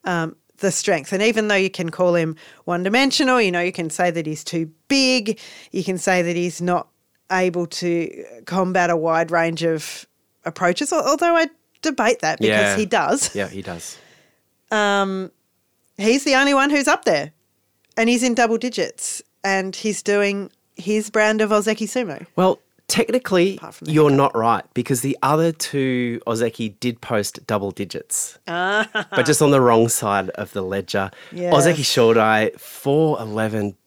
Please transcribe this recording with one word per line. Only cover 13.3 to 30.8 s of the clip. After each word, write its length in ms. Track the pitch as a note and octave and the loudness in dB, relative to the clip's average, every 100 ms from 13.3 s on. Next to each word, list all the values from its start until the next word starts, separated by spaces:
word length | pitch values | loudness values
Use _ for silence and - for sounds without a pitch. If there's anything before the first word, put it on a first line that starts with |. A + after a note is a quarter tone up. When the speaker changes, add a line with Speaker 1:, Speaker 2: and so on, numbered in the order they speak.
Speaker 2:
Yeah, 140 | G#2 F#2+ | -4 -8
he 140 | F#2+ | -8
does. 360 | F#2+ E2+ - - _ _ _ _ _ _ _ | -12 -12 -14 -20 _ _ _ _ _ _ _
Speaker 1:
Um, 640 | G#3+ G#3 G3+ G3 F#3+ F#3 _ _ _ _ _ _ - | 0 2 2 0 -4 -8 _ _ _ _ _ _ -2
he's 260 | G#3 C4+ | 2 2
the 120 | C#4+ C4 | 2 2
only 180 | C#4 | 4
one 160 | C#4 C#4 | 2 2
who's 180 | D4 C#4 | 2 2
up 160 | F4+ | 2
there, 280 | A#3+ D3+ D3+ _ _ _ _ _ _ - | 2 0 -2 _ _ _ _ _ _ 0
and 120 | A3+ | 2
he's 140 | B3 | 2
in 120 | B3 | 2
double 220 | A#3 A#3 A3+ | 2 2 2
digits, 680 | B3 A#3 D#3+ - - - _ _ | -2 -4 -6 -6 -10 -10 _ _
and 320 | G3 F#3+ F#3+ | -2 -2 -2
he's 280 | - A3 G3 | -4 -6 -4
doing 480 | - G3+ G3+ G3+ G3 _ _ - | 0 0 0 -2 -8 _ _ -12
his 340 | E3+ G#3+ G#3+ | -2 -2 0
brand 300 | A3 G#3+ A3 | 0 2 2
of 100 | G#3+ | 2
Ozeki 360 | G#3+ G#3+ A3 A3 | 2 2 -2 -4
Sumo. 380 | B3+ G#3+ C#3 - - | -4 -4 -8 -8 0
Speaker 2:
Well, 240 | F#3 - _ _ - | 2 0 _ _ -4
technically, 680 | - - B3 - F#3 F#3 F#3+ | -2 0 -2 2 2 2 -2
Speaker 1:
Apart 180 | - | -16
from 120 | - D#3 | -12 0
the 60 | |
Speaker 2:
you're 120 | D#3 D3 | 4 6
Speaker 1:
hiccup. 60 | C#3 | 6
Speaker 2:
not 200 | C#3 A2+ | 4 2
right, 280 | A#2 A2 - | 2 0 -2
because 260 | - A#2+ B2+ | -6 -2 -2
the 140 | C3+ - | -2 -2
other 300 | C3 D#3 E3 | 2 2 2
two 680 | D#3+ - C#3+ C3 B2 A#2+ A#2 - | -2 -6 -2 0 0 -2 -4 -4
Ozeki 520 | A2+ A#2 - A2+ G2+ | -2 -2 -2 -8 -4
did 200 | B2 A#2 | -6 -6
post 460 | - A2+ G2+ - - | -4 -2 -2 -10 -4
double 240 | G#2+ G2 | -2 -2
digits, 680 | F#2 F#2+ - - - - - - | -6 -8 -8 -8 -8 -8 -12 -8
Speaker 1:
Ah. 380 | E3+ F#3 G#3 G#3+ G#3+ - | -4 -2 0 -2 -6 -4
Speaker 2:
but 140 | G3 B2+ | -2 2
just 140 | D3 | 4
on 100 | D3 | 4
the 100 | C#3 | 6
wrong 280 | B2 A2+ A#2 | 6 6 4
side 400 | - G#2 G2+ F#2+ | 0 0 0 -2
of 220 | - G#2 | -8 -8
the 100 | G2+ | -6
ledger. 480 | F#2 G2 | -6 -6